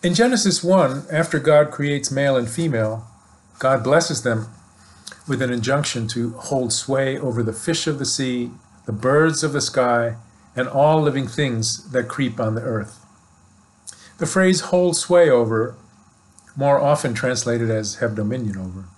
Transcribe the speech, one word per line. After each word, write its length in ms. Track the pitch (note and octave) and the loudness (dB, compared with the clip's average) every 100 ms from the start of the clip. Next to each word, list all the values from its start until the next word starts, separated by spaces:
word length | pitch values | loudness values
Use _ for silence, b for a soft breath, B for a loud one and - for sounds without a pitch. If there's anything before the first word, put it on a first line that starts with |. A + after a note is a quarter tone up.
In 100 | F3 | 0
Genesis 500 | F3 A#3+ B3 G3+ - | 2 2 4 0 0
one, 420 | E3+ F#3+ C#3+ C#3 - | 2 4 4 0 -4
after 300 | D#3 E3 D#3 | -2 0 0
God 320 | C#3+ D3+ D3+ | 4 4 4
creates 400 | - C#3+ C#3+ C#3 | 0 -2 -2 -2
male 260 | C#3 C#3 C3+ | 0 2 2
and 100 | A#2 | 0
female, 600 | C#3 E3 A#2+ G#2+ A2 - - _ _ _ _ | -2 -2 0 -2 -4 -12 -20 _ _ _ _
God 260 | C3 C3+ | 0 2
blesses 380 | A#2 D#3 E3 B2 | 4 2 2 -4
them 260 | B2 A2+ A2 - _ _ B B B B - | -2 -4 -6 -16 _ _ B B B B -6
with 140 | B2+ | -4
an 100 | B2+ | -2
injunction 560 | B2 A2+ C#3+ D3 B2 A2+ | -2 0 0 0 -4 -4
to 240 | A#2+ A#2 A2+ | -4 -4 -6
hold 340 | - C3+ A#2+ | -4 -2 -2
sway 460 | - - C3+ C3+ C3+ | -4 -2 -2 0 -2
over 240 | C3+ A#2 | -4 -2
the 120 | A2 | -2
fish 340 | A2 - E3 - | -4 -4 -2 -2
of 100 | C#3 | -4
the 80 | B2+ | -4
sea, 460 | - C3 B2 A#2+ - _ - - | -2 -2 -2 -6 -10 _ -18 -10
the 60 | |
birds 520 | A2 B2 C#3+ D#3+ D#3 | -2 2 4 4 2
of 80 | D#3 | -2
the 100 | C#3 | -2
sky, 540 | C3+ - B2 A#2+ A#2 A2+ b b b B2+ | -2 0 2 2 0 -6 b b b -6
and 120 | B2+ | -4
all 340 | C#3 D3 D#3 | 2 4 4
living 260 | D3 C#3 B2+ | 2 0 -4
things 600 | - C#3+ A2+ A2 - - | -2 -2 -2 -4 -6 -4
that 160 | C3 A#2+ | -4 -4
creep 320 | - B2+ A2+ | -4 -4 -2
on 160 | A2 A2 | -4 -4
the 60 | |
earth. 380 | B2+ A2 G2+ - _ _ _ _ _ _ _ _ - B B B | -4 -6 -8 -16 _ _ _ _ _ _ _ _ -20 B B B
The 60 | D#3+ | -2
phrase 360 | F#3+ F#3 F#3 - | 2 4 4 2
"hold 240 | F3+ F3+ E3 | 2 2 0
sway 340 | - F3 E3 | 4 6 8
over," 460 | B2 A2+ A2 A#2+ - - _ _ _ _ _ _ - | 6 4 0 -2 -6 -20 _ _ _ _ _ _ -2
more 240 | C#3 C#3 | 2 4
often 340 | C#3 D3 C3+ | 4 2 0
translated 560 | A2+ C3 A#2+ - A#2 A#2 | -2 -2 -2 -2 -2 0
as 260 | A2 G#2 - | -2 -4 -4
"have 200 | A#2+ A2 | -4 -2
dominion 420 | G#2 B2+ A2 F#2+ | -4 -2 -4 -6
over" 280 | F#2 F#2+ F#2 | -8 -12 -16